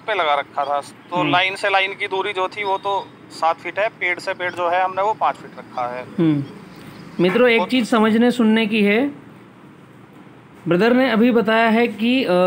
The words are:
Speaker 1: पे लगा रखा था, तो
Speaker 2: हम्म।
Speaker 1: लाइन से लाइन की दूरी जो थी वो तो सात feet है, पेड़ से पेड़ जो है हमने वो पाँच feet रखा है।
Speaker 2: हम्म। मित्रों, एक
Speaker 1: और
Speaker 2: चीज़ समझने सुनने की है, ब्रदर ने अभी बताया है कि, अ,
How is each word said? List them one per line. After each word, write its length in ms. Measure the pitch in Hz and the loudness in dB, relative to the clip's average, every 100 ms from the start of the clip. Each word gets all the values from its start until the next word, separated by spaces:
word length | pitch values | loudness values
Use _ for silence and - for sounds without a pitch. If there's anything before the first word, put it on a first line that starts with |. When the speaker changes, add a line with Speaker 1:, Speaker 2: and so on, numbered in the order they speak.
| 220 | -2
Speaker 1:
पे 60 | |
लगा 200 | 208 160 143 | -2 0 0
रखा 300 | 135 - 139 | -2 -6 -2
था, 160 | 143 | -4
तो 340 | 139 - - 175 | -6 -16 -8 -4
Speaker 2:
हम्म। 160 | 175 | 0
Speaker 1:
लाइन 240 | 180 190 196 | 2 0 -2
से 140 | 208 | 0
लाइन 240 | 196 190 | 0 0
की 140 | 190 202 | -6 -6
दूरी 260 | 190 190 | -4 -4
जो 140 | 190 185 | -4 -4
थी 160 | 208 | -4
वो 140 | 202 190 | -4 -4
तो 300 | 196 196 - - - | -2 -4 -6 -18 -20
सात 260 | - 160 165 | -4 -2 -2
feet 220 | 175 170 | -6 -4
है, 100 | 214 | -4
पेड़ 300 | - 185 175 | -4 -6 -4
से 140 | - | -6
पेड़ 180 | 185 180 | -6 -6
जो 180 | 175 175 | -4 -2
है 140 | 180 | 0
हमने 180 | 185 185 | -2 -2
वो 120 | 202 | -2
पाँच 220 | 214 156 135 | 0 -2 -4
feet 220 | 135 - | -12 -20
रखा 300 | 123 - 123 123 | -14 -8 -8 -8
है। 100 | 123 - | -12 -2
Speaker 2:
हम्म। 240 | 165 147 135 - - - - - - - | 0 0 -4 -12 -20 -20 -20 -20 -20 -2
मित्रों, 300 | 175 202 247 | 0 2 2
एक 120 | 226 | 2
Speaker 1:
और 60 | 180 | 0
Speaker 2:
चीज़ 180 | 254 220 | -2 0
समझने 460 | 233 220 220 240 | 2 4 4 2
सुनने 360 | 240 220 220 220 | 2 2 2 0
की 160 | 220 | 0
है, 280 | 202 214 285 285 - - - - - - - - - - - - - - - | 2 2 0 -6 -18 -20 -20 -20 -20 -20 -20 -20 -20 -20 -20 -20 -20 -12 -2
ब्रदर 260 | 175 220 | 2 4
ने 180 | 247 262 | 4 2
अभी 200 | 220 240 | 4 4
बताया 380 | 240 214 220 226 | 4 2 2 4
है 180 | 220 240 | 4 2
कि, 360 | 233 226 262 | 0 0 0
अ, 60 | 233 180 | 2 2